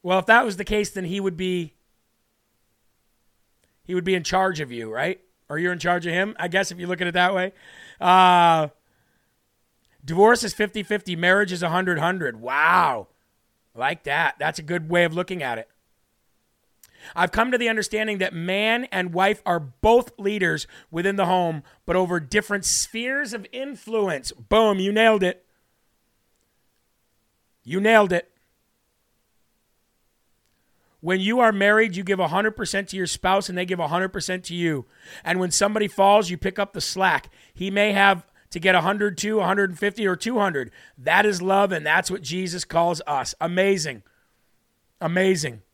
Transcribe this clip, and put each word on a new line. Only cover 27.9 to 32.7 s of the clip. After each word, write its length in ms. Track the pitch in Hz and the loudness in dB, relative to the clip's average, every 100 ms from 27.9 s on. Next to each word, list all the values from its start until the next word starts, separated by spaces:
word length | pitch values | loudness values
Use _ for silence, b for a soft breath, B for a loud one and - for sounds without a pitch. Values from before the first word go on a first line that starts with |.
| 226 202 | 4 4
it. 180 | 175 - _ _ _ _ _ _ _ _ _ _ _ _ _ _ _ _ _ _ _ _ _ _ _ _ _ _ _ | -2 -4 _ _ _ _ _ _ _ _ _ _ _ _ _ _ _ _ _ _ _ _ _ _ _ _ _ _ _
When 200 | 160 190 | -2 0
you 180 | 196 240 | 2 4
are 140 | 233 | 4
married, 420 | 202 202 214 226 | 4 4 4 2
you 80 | 175 | -2
give 160 | 190 190 | -4 -2
a 100 | 170 | 0
hundred 240 | 180 214 | 0 -2
percent 360 | 214 190 | -4 -6